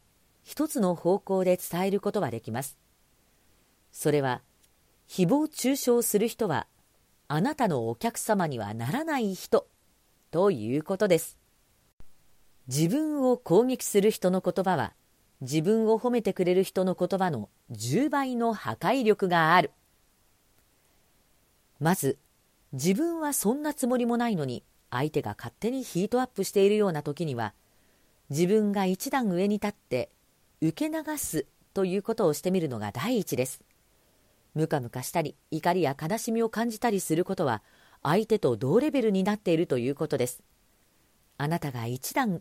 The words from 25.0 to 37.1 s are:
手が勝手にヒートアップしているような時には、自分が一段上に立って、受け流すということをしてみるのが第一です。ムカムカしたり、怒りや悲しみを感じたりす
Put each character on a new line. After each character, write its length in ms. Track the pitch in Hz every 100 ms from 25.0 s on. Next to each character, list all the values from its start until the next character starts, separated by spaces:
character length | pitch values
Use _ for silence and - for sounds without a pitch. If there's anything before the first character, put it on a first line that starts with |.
| 151
手 100 | 151
が 140 | 107 104
勝 160 | 117 -
手 100 | 214
に 140 | 262
ヒ 220 | 247 170 208
ー 20 |
ト 120 | 247
ア 40 |
ッ 20 | 254
プ 160 | -
し 80 | 190
て 160 | 202 196
い 20 |
る 80 | 214
よ 120 | 202
う 40 |
な 120 | 156
時 200 | 147 143
に 120 | 160 120
は、 180 | 107 - _ _ _ _ _ _ -
自 180 | 143 175
分 240 | 220 208
が 120 | 202
一 260 | 190 185 277
段 180 | 277 220
上 180 | 175 208
に 100 | 208
立 120 | 208
っ 40 |
て、 380 | - - 127 - _ _ _ _ -
受 300 | 160 - 311
け 0 |
流 260 | 320 311 302
す 280 | - 156 - _ _
と 120 | -
い 120 | 190 190
う 60 |
こ 140 | 214 226
と 100 | 180
を 60 |
し 80 | 147
て 100 | 185
み 100 | 185
る 80 | 156
の 120 | 117
が 100 | 104
第 280 | 117 185 247
一 180 | 170 120
で 100 | 127
す。 140 | - _ _ _ _ _ _ _ _ _
ム 120 | 147 156
カ 140 | 151
ム 100 | 120
カ 140 | 127
し 80 | 123
た 100 | 175
り、 140 | 151 - -
怒 200 | 156 175
り 80 | 180
や 140 | 151 -
悲 180 | 160 226
し 140 | -
み 100 | 226
を 60 | 226
感 200 | 214 233
じ 120 | 220
た 100 | 240
り 80 | 202
す 160 | -